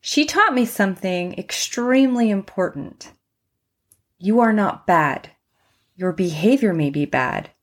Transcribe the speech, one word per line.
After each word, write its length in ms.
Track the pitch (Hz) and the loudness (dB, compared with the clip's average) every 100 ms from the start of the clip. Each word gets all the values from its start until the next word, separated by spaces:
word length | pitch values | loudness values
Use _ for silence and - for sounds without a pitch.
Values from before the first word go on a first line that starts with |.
She 240 | - - 302 | -2 -2 0
taught 280 | 349 415 | 2 2
me 120 | 254 233 | 2 -2
something 680 | - 196 185 190 180 180 180 | 0 -2 0 -4 -4 -6 -10
extremely 920 | 175 - - - 247 262 269 247 233 | -10 -8 -6 -4 2 4 4 2 2
important. 840 | 202 190 - 180 147 - - - _ _ _ _ _ _ _ _ _ _ _ | 0 -4 -4 -4 -4 -14 -16 -20 _ _ _ _ _ _ _ _ _ _ _
You 240 | 185 226 | 0 2
are 100 | 226 | 4
not 340 | 214 196 - - | 2 0 -2 0
bad. 440 | 170 151 - - _ _ _ _ _ _ _ | 2 2 -2 -12 _ _ _ _ _ _ _
Your 160 | 185 | -6
behavior 640 | 170 180 156 190 269 220 | -2 -4 0 2 4 2
may 160 | 170 147 | 0 -2
be 160 | 147 143 | -2 -2
bad 460 | 131 127 - 151 _ | -2 -2 -4 -10 _